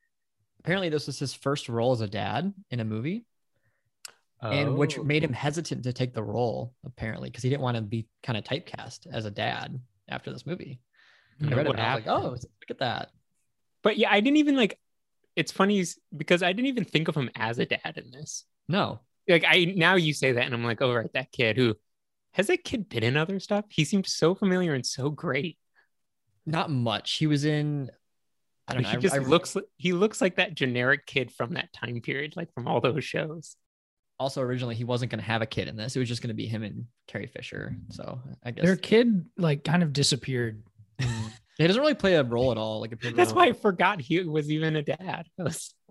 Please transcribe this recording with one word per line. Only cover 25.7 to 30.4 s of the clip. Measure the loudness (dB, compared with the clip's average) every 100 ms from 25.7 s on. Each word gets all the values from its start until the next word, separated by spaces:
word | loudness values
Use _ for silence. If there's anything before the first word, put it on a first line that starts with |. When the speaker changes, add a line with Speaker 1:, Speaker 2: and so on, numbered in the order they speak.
| _ _ _ _ _ _ _
Speaker 1:
Not | -4 -2 0
much. | 0 0 0 -2 0
He | 2
was | 2
in, | 2 0 0 -4 -6 -12 _ _ _ _ _ _ -4
I |
don't | -2
Speaker 2:
But | 0
Speaker 1:
know, |
Speaker 2:
he | 2
Speaker 1:
I, |
Speaker 2:
just | 2
Speaker 1:
I | 2
Speaker 2:
looks | 4 2 2
li-, | -6 -8 -4
he | 0
looks | 2 2 2
like | 0
that | 2